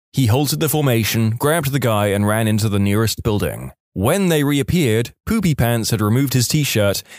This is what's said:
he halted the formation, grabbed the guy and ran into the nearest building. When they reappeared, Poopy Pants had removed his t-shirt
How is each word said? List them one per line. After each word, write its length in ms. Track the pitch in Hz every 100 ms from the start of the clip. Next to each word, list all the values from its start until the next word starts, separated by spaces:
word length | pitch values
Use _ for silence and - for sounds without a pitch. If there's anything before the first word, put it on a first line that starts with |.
| _
he 140 | - 127
halted 320 | 123 143 143
the 100 | 151
formation, 600 | 156 139 117 107 113 113
grabbed 400 | 113 147 165 139
the 80 | 139
guy 280 | 123 107 104
and 200 | 101 104
ran 200 | 107 113
into 220 | 107 107
the 100 | 101
nearest 440 | 101 101 113 -
building. 480 | - 104 87 58 65 - _
When 360 | - 104 190 185
they 140 | 160
reappeared, 680 | 143 143 131 180 139 110 117 - -
Poopy 300 | 220 185 143
Pants 340 | 120 117 107
had 120 | 113
removed 320 | 104 120 139
his 140 | 127 117
t-shirt 540 | 156 143 110 101 95 -